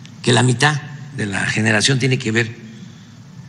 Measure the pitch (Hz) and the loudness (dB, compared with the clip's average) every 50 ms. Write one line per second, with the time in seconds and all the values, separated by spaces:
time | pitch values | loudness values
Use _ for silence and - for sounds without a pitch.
0 | - - - - - 120 123 120 120 127 123 117 143 147 156 143 - - - - | -18 -20 -18 -2 2 4 4 6 6 4 4 4 2 2 2 0 -4 -10 -12 -14
1 | - - - - 107 101 98 95 92 95 - 107 107 110 110 107 104 131 139 127 | -14 -12 -8 -6 -6 -4 -4 -4 -4 -2 0 2 2 2 4 4 4 2 2 2
2 | 120 131 131 127 - 113 110 113 117 110 - - - - - - - - - - | 2 0 0 0 0 0 0 0 0 -2 -6 -12 -16 -18 -18 -18 -18 -18 -18 -20
3 | - - - - - - - - - | -20 -20 -20 -20 -20 -20 -20 -20 -20